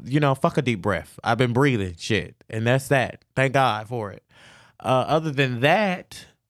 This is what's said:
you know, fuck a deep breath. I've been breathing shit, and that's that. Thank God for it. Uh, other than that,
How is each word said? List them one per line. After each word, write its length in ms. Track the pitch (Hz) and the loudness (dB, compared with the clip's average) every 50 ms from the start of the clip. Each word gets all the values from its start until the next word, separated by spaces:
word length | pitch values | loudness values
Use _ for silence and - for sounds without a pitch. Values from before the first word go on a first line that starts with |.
| - | -4
you 160 | - 131 151 | -2 0 2
know, 160 | 147 139 135 | 2 2 2
fuck 220 | - - 170 - 165 | 2 0 0 0 0
a 40 | |
deep 200 | 135 127 117 92 | 0 0 -2 0
breath. 360 | 85 107 95 80 - - - - - | 0 0 0 -2 -4 -8 -14 -6 -2
I've 140 | - 117 110 | 0 2 2
been 160 | 127 120 117 | 2 2 2
breathing 420 | 123 143 143 123 104 98 90 87 - | 2 2 4 2 0 -2 -4 -6 -8
shit, 380 | - - 110 98 87 87 - _ _ - | -4 -2 -2 -2 -2 -4 -10 _ _ -10
and 180 | 113 110 113 117 | -6 -2 0 2
that's 220 | 127 135 139 - | 2 0 0 0
that. 340 | 143 131 117 - - - _ _ _ - | 0 0 0 -2 -6 -12 _ _ _ -2
Thank 160 | 135 135 127 | 0 2 2
God 340 | 139 135 123 107 107 110 104 | 2 2 2 2 -2 -4 -8
for 240 | 127 120 107 98 | -8 -8 -8 -8
it. 100 | - - - _ _ - - - - - - _ _ - | -10 -14 -20 _ _ -20 -20 -20 -20 -20 -20 _ _ -8
Uh, 240 | - 104 131 127 117 - | -2 0 0 0 2 2
other 240 | 143 160 160 160 | 0 0 0 -2
than 300 | 135 135 139 127 123 117 | -2 0 0 0 0 0
that, 640 | 127 147 170 214 214 190 180 - - - - - - - _ _ _ _ | 2 2 4 2 2 0 -2 -4 -8 -14 -20 -20 -20 -20 _ _ _ _